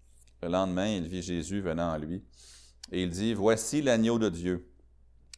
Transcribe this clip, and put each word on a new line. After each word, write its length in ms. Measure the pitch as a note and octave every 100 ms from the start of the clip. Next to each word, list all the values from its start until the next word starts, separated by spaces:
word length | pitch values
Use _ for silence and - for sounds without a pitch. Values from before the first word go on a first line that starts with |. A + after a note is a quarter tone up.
| - - - -
Le 80 | F2
lendemain, 400 | F2+ F#2+ F2+ G2+
il 180 | G#2 E2
vit 160 | F#2
Jésus 380 | F2 F2 D#2+ G2+
venant 300 | F#2 D#2+ E2+
à 80 | D#2
lui, 260 | D2+ F2+ - - - - - - -
et 100 | F#2
il 60 | F#2
dit, « 240 | F2 G#2+
Voici 460 | G#2+ G2 A2 A2+ C#3+
l'agneau 380 | C#3+ A#2 A2+ A2+
de 100 | A2
Dieu, 420 | E2+ F2 F2+ - - - _ - - -